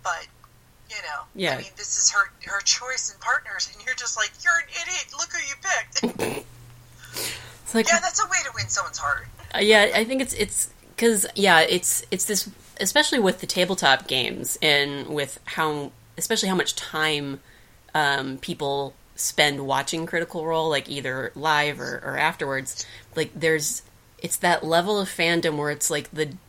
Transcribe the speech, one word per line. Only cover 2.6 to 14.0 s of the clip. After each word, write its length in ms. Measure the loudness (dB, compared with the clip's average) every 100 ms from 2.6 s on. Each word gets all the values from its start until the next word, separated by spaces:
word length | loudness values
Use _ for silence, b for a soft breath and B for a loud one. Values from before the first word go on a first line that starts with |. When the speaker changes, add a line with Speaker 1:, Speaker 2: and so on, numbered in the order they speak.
Speaker 1:
choice 520 | 0 0 -2 -6 -6
in 60 | -6
partners, 500 | -2 -2 -2 -8 -8
and 100 | -8
you're 120 | -8 -6
just 200 | -6 -4
like, 140 | -4 0
"You're 140 | 0 0
an 100 | -2
idiot, 420 | -8 -6 -6 -8 -8
look 140 | -6
who 100 | -6
you 120 | -6 -6
picked." 840 | -2 -2 -2 -2 -2 -2 -4 -4 -12
Speaker 2:
<laughs> 60 | -20 -20 -20 -20 -20 B B B B B B
It's 100 | -2
like 120 | 2 4
Speaker 1:
Yeah, 100 | 2
that's 180 | 2 -2
a 60 |
way 140 | 0 0
to 60 | -2
win 120 | -8 -4
someone's 260 | -4 -4 -4
heart. 300 | -4 -4 -6 -18 -6
Speaker 2:
Uh, 40 | 2
yeah, 320 | 8 8 8
I 80 | 4 2
think 160 | 0
it's, 100 | -2
it's, 380 | -2 -2 -2 -4 -8 -16 2
'cause, 300 | 4 4 0
yeah, 260 | 2 8 8
it's, 420 | 8 4 2 -2 -2
it's 140 | -4
this, 240 | 0 -2 -4 -12 -20 -4
especially 380 | 2 2 4 4
with 220 | 2 2
the 60 | -4
tabletop 600 | 0 2 4 4 4